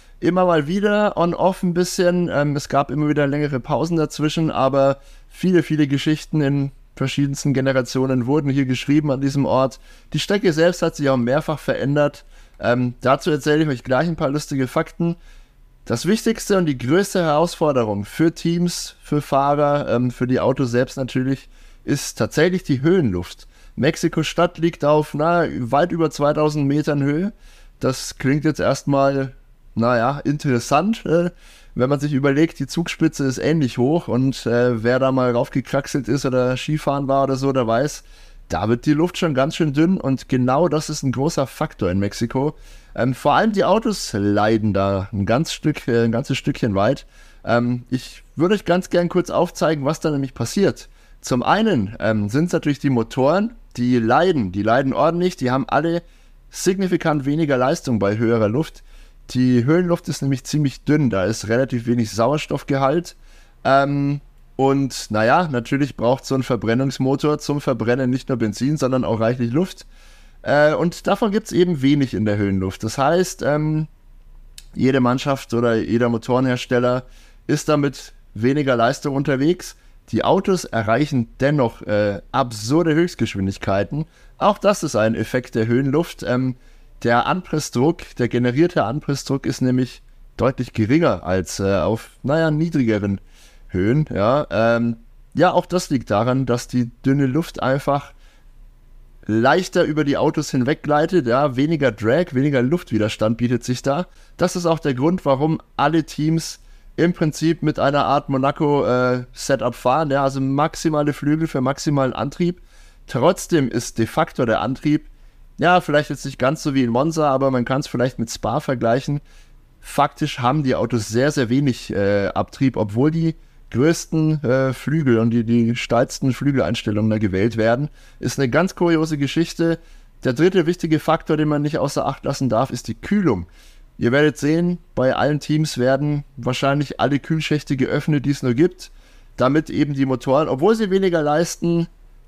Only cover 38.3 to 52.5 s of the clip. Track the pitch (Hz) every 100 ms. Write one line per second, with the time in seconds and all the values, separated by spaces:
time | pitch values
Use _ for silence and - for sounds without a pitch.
38.3 | - - 80 107 120 151 147 175 - 165
39.3 | 127 147 - 156 139 170 190 135 131 -
40.3 | 127 123 139 170 151 151 151 135 123 151
41.3 | 151 127 - 156 - 92 95 104 - 117
42.3 | 131 147 - - - - - 127 127 147
43.3 | 139 220 196 160 220 220 196 - 104 101
44.3 | 104 107 113 107 98 98 98 98 101 98
45.3 | 117 - - 156 - - 117 117 113 -
46.3 | 135 147 - 120 95 107 151 - - -
47.3 | - - 120 120 123 - 127 - - -
48.3 | 135 175 208 - 180 - 175 175 180 -
49.3 | 117 175 - 160 151 135 156 160 143 135
50.3 | - 117 202 175 - - - - - -
51.3 | 127 - 185 226 135 98 - 104 110 101
52.3 | 135 170